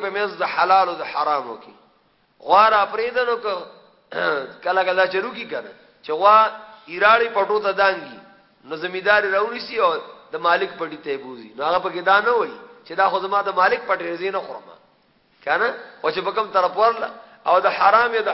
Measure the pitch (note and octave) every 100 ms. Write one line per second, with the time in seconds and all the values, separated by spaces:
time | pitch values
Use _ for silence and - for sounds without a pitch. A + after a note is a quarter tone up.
0 | G3 G3 G#3 E3+ E3+ D#3+ F3 F#3+ F3+ D#3+
1 | C#3+ C#3+ D3+ C#3+ A#2+ A2 - - _ _
2 | _ _ _ _ C#3 F#3+ A3 G#3+ G3 A3
3 | A#3 B3 A#3+ A#3 G#3+ F3+ E3 - _ _
4 | - E3+ F3 D3 C3 - F3 F#3 F#3 F#3
5 | F#3 F#3+ A#3 A#3 - C3+ G#2 - _ _
6 | - D#3 G3 A3 G#3+ - - - - F3
7 | G#3 A#3 A#3 G#3+ G3 G#3 G3+ F#3+ G3 F3+
8 | C#3 - - _ _ _ B2+ D#3 F3+ F#3
9 | F#3+ G#3 G3+ G3 A3+ A#3+ A#3 A#3 F3+ D#3
10 | - - - D#3 E3+ F3+ F#3+ - D#3+ D3+
11 | D3 C3+ B2+ A#2+ G#2+ A2+ D3+ F3+ F#3 E3+
12 | F3+ G3 A3+ A#3 E3 - - - - E3+
13 | F#3+ F#3 F#3+ G3+ G3 F#3 F#3+ B3 - F#3
14 | E3+ E3+ F#3+ F#3+ - A#2+ G2+ E2+ _ _
15 | _ _ _ _ C#3 E3+ A#3 - - -
16 | D#3 E3+ F3 F#3+ G#3 F#3+ F3+ - A3+ A3+
17 | - - - - - F3+ G3 - F#3+ A3
18 | A#3+ A3+ G3+